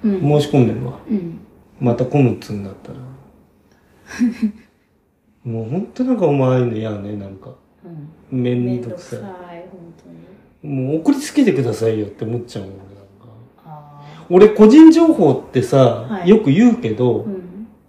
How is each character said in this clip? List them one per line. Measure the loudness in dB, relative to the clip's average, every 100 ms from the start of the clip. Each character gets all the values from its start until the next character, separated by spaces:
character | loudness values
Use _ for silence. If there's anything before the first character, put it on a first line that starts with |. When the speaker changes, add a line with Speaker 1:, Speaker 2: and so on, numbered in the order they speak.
| -2
Speaker 1:
う |
ん。 | -2
Speaker 2:
申 | 2 0
し | 2
込 | 2 0
め |
ば。 | -2 -10 -14 -6
Speaker 1:
う |
ん。 | -6 -6 -14 -20 _ _ _
Speaker 2:
ま | -4
た | -2 -2
混 | 0
む | 0 -2
っ |
つ | -10
う | -12
ん |
だ | -12
っ | -16
た | -20
ら。 | -20 -20 -20 -20 _ _ _ _ _ _ _ _
Speaker 1:
<laughs> | -4 -4 -2 -6 -6 _ _ _ _ _ _ _ _
Speaker 2:
も | -10 -10 -6
う |
ほ | -8
ん | -8
と | -6
な | -4
ん | 0
か | 0
お |
前 | 0 0
あ |
あ | 0
い |
う | -2
の | -4
嫌 | -8
ね、 | -8 -10 -12
な | -14
ん | -18
か。 | -20 -20 _ _ -20 -20 -20 -20 _
Speaker 1:
う | -6
ん。 |
Speaker 2:
め | -4 -4
ん | -4 -6
ど | -8
く | -14
さ | -14 -16
い。 |
Speaker 1:
め | -16
ん |
ど | -18
く |
さ | -20 -20
い、 | -20
ほ | -20
ん | -20 -20 -20 -20 -20 -20 _ _
と | -10
に。 | -6
Speaker 2:
も | -4
う | -2
送 | -2
り | -2
つ | -4
け | 0 0
て |
く | 0
だ | -4
さ | -2 -2
い | -2
よ | -8
っ |
て | -10 -10
思 | -8
っ |
ち | -10 -14
ゃ |
う | -16
も |
ん、 |
俺 | -18
な | -20
ん | -20
か。 | -20 _ -20 -20 -20 _ -20
Speaker 1:
あ | -20 -20 -20 -20 -20 0
ー。 | 6
Speaker 2:
俺 | 6
個 | 6 8
人 | 10 10
情 | 8 2
報 | 4 2
っ | 0 -2
て | -4
さ、 | 0 4 4 2 -8
Speaker 1:
は | -4 4
い。 |
Speaker 2:
よ | 4
く | 4
言 | 4 4 2
う |
け | -4
ど、 | -2 -2 -2
Speaker 1:
う | -6
ん。 | -12 -14 -18 -20 _